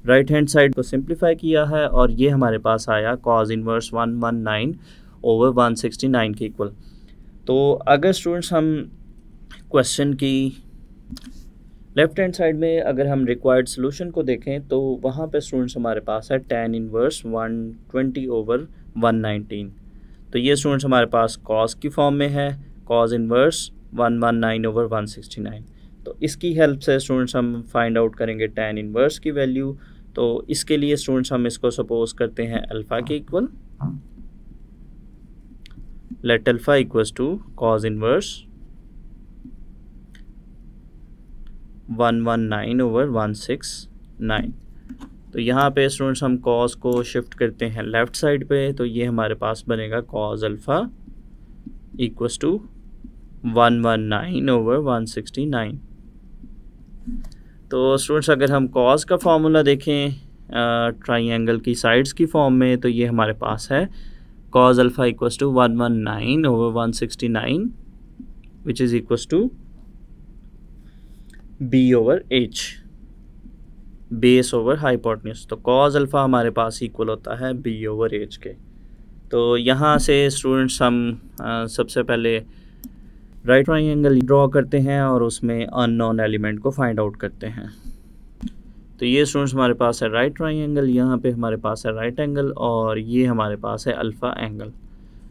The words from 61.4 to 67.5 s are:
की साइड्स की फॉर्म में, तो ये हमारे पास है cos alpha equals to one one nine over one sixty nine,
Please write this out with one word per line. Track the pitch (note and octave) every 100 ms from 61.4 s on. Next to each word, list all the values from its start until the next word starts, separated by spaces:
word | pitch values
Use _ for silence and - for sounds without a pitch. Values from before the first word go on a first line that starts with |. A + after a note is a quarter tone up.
| A2+ A#2
की | B2
साइड्स | A#2+ A#2 A#2+ C#3
की | - E3
फॉर्म | D#3+ C#3
में, | B2+ B2+ B2+
तो | B2
ये | A#2 A#2+
हमारे | A#2 A2
पास | G#2+ A2 G#2+ -
है | C3+ G3 - - - - - - B2+
cos | B2+ B2
alpha | B2+ B2 B2
equals | A#2+ A#2+ -
to | C#3
one | B2+ A#2+ A#2
one | A#2+ A2+
nine | G#2+ G#2+ A2 D3 D3+
over | A#2 A#2
one | A2+ A#2
sixty | A2+ A#2 - A#2+
nine, | A2+ -